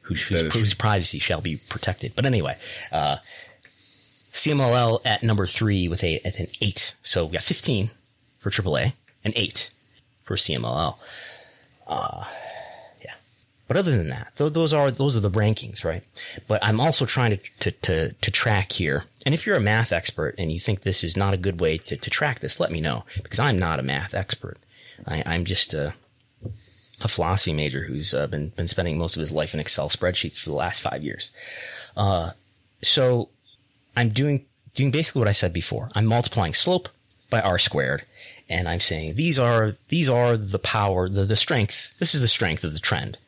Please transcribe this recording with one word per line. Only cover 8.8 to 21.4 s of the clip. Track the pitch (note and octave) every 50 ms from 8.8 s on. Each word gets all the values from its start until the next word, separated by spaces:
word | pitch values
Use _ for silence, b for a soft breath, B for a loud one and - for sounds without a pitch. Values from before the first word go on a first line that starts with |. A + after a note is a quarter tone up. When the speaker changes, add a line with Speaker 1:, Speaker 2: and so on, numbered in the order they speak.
| C2 B2 - _ _ _ _ _ _
Speaker 1:
and | G#2 G#2
eight | A#2 G2+ - - - - - - _ _ _ _ _ _ _ _ _ _
for | - -
C | F2 - - D#2
M | B1 A#1
L | A1+ B1 D2
L. | E2 C#2+ - B B B B B B B B B B B B B B B B _ -
Uh, | - D#2 - G1+ G1+ G1+ G1+ B B B B B B B B B B B B B B B B B
yeah. | - - - _ _ _ _ _ _ _ _ _
But | - B2+
other | F3+ G3 E3+ C#3
than | G2+ E2 D2
that, | C2 - A2 - _
th-, | - D3 D#3 D3+
those | E3 E3 D3+ D#3
are, | D3 C#3+ C3+
those | A#2+ C3+ C3+ C#3+ B2+
are | A2+
the | G2+ G2+
rankings, | F2+ A2 G#2 G#2+ G#2+ - - A2 - - -
right? | E2+ D#2+ F#2 - _ B B B B B B B
But | - A2 G2+ -
I'm | G#2+ G#2+ A2
also | C3 E3 - - C3
trying | A2+ - C3+ B2 A2+
to, | G#2 G2 - - _ -
to, | - G2
to, | - _ - - F2+ D#2+ D#2+ - -
to | _ - -
track | G2+ - - A#2+ G#2+ F#2+ F#2+ -
here. | - - F2+ D2+ C#2 D2+ - - _ _ -
And | C3+ D3+
if | E3 -
you're | G#3+ G3+
a | D3
math | G#2 G#2 G#2+ A2 A2+ -
expert | - E2 - - - - D#2 C#2+ - -
and | F2+ D#2+
you | D#2+ E2+
think | - - G2+ F#2+
this | - G2 F2+ - -
is | E2 D#2
not | F#2+ G2 G2 G2
a |
good | F2